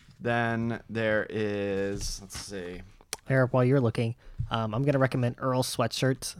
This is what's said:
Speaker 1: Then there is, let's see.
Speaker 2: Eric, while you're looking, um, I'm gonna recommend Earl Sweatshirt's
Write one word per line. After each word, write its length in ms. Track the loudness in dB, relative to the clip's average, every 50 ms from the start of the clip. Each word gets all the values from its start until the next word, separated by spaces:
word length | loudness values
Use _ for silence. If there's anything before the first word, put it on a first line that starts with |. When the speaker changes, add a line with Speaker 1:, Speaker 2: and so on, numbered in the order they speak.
| -20 -20 -14 -6
Speaker 1:
Then 600 | -2 0 0 0 0 0 0 0 0 -2 -4 -4 -6 -6
there 380 | -4 0 2 2 2 2 0 0
is, 920 | -2 -2 0 0 0 0 0 0 0 0 0 -2 -2 -4 -4 -6 -6 -8
let's 160 | -12 -14 -12 -12
see. 420 | -12 -10 -10 -10 -8 -10 -10 -12 -14 -18 -20 -20 -12 -12 -12 -10 -4 0
Speaker 2:
Eric, 240 | 2 2 2 4 4
while 120 | 4 4
you're 160 | 6 6 4
looking, 340 | 4 4 2 2 0 -2 -2 _ -12 -16 -8 -8 -4 -2
um, 240 | -2 -2 -2 -2 0
I'm 100 | 0 2
gonna 160 | 2 4 4
recommend 360 | 2 2 2 2 0 0 -2 -2
Earl 220 | -2 0 2 2 0
Sweatshirt's 720 | 0 0 0 0 0 0 2 2 2 2 0 -4 -10 -10